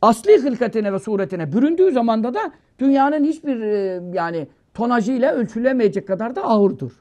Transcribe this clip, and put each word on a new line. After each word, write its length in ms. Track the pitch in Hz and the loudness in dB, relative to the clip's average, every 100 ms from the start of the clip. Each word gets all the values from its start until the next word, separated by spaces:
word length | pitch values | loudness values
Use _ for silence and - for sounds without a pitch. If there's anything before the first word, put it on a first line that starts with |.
asli 360 | 214 226 392 415 | 4 2 6 4
hılkatine 540 | 277 233 233 220 202 | 4 -2 -2 -2 -2
ve 60 | 196 | -4
suretine 540 | 196 208 190 180 156 | -4 -2 -2 -4 -2
büründüğü 400 | 175 285 339 370 | 0 2 4 2
zamanda 420 | 262 233 220 226 | 2 0 0 -2
da 180 | 247 415 - _ _ | -4 -6 -10 _ _
dünyanın 460 | 269 277 277 302 | 2 2 2 2
hiçbir, 360 | 294 311 294 247 | 0 -2 -4 -4
e, 420 | 214 208 196 180 175 | -2 -2 -2 -6 -6
yani 360 | 180 170 170 139 _ _ | -6 -4 -6 -8 _ _
tonajıyla 580 | - 240 240 202 262 262 | -6 -2 0 0 0 0
ölçülemeyecek 760 | 311 220 226 247 262 220 180 190 | 0 -2 -2 -2 2 0 0 -4
kadar 300 | 190 226 269 | -6 -4 -6
da 80 | |
ağırdır. 480 | 392 220 202 135 127 - | 0 4 4 0 -10 -12